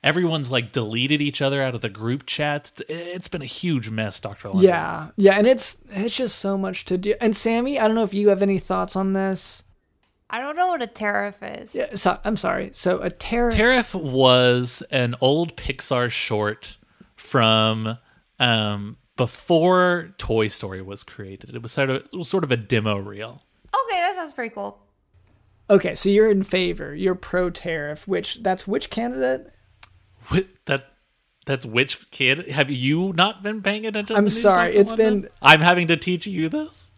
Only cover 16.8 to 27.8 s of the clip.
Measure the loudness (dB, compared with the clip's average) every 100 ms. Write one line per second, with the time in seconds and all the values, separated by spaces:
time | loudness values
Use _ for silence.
16.8 | _ _ -20 _ -2 2 4 4 2 0
17.8 | -6 -8 _ _ _ _ 0 2 0 -4
18.8 | -10 -14 _ -4 -4 -4 0 4 4 4
19.8 | 4 0 -6 -12 -2 0 0 -4 -10 -12
20.8 | -12 -14 -14 -16 -16 -16 -16 -14 -10 -2
21.8 | 0 -2 -6 -10 -2 -2 0 -2 0 0
22.8 | 0 -4 -6 -12 -14 -16 _ _ -4 -4
23.8 | -2 -2 -2 -4 -10 -8 -10 -8 -12 -12
24.8 | _ _ _ _ _ _ _ _ _ 4
25.8 | 4 0 4 6 6 4 2 0 0 -4
26.8 | -8 -2 -2 -2 -4 -2 -2 -4 -8 -6